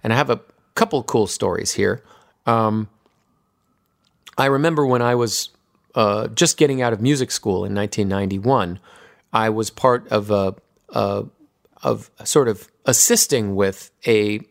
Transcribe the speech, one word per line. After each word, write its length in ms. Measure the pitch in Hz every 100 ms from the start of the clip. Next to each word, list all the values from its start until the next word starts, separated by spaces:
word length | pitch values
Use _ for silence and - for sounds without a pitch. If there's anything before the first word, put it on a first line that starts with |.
And 80 | 113
I 60 | 117
have 120 | 143
a 120 | 113 _ _ _ -
couple 260 | 220 143
cool 240 | - 120 101
stories 460 | - 101 87 -
here. 300 | - 98 113 _ - _ _ -
Um, 440 | 117 110 107 107 _ _ _ _ _ _ _ _ _ _ _ _ _ - -
I 100 | 135
remember 380 | 139 160 156 139
when 160 | 123
I 140 | 120 123
was, 340 | 117 - - _ _ _ _ -
uh, 320 | 107 104 113
just 300 | 110 165 -
getting 240 | 147 131
out 100 | 123
of 100 | 110
music 300 | 120 143 131
school 320 | - 101 92
in 100 | 95
nineteen 360 | 101 104 - 101
ninety-one, 720 | 98 98 98 110 131 90 95 _ - - _ _
I 180 | 113 110
was 200 | 110 110
part 360 | - 131 120 -
of 200 | 107 104
a, 260 | 101 95 98 _ _ _
a, 340 | - 101 101 101 _ _ _ _ _
of 280 | 131 110 - _ -
sort 240 | 151 123
of 200 | 101 - _ -
assisting 720 | 123 - 233 - 131 104 98
with 360 | 98 95 - _ -
a 360 | 110 104 107 -